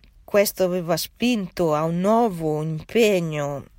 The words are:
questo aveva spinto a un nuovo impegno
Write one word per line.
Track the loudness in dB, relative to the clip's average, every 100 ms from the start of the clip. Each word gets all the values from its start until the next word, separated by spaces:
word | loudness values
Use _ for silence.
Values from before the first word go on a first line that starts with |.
| _ _ 0
questo | 2 2 0
aveva | -2 0 -2 -4
spinto | -4 -2 -2 0 -4 -2 0 0
a |
un | 0 0
nuovo | 2 4 2 0 -4 -2
impegno | -4 -6 -2 2 4 2 0 -4 -4 -8 -14